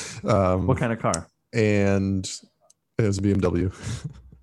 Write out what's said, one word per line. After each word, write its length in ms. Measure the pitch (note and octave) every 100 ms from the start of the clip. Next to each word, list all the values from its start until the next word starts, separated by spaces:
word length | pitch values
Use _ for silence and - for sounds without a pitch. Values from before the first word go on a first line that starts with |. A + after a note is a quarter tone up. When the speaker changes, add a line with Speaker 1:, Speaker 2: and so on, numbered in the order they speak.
| - -
Speaker 1:
Um, 420 | F#3+ G#2 F#2 F#2 F#2
Speaker 2:
What 100 | C3
kind 140 | B2
of 60 | A2+
car? 300 | A#2+ E2+ - _ _
Speaker 1:
And 760 | A#2 G#2+ G#2 G2 G2 G2 F#2+ F#2+ - - _ _ _ _ -
it 40 |
was 160 | A2+ F#2
a 40 |
B 80 | G2+
M 100 | G2
W. 300 | F2+ E2+ F#2 - - - - - - -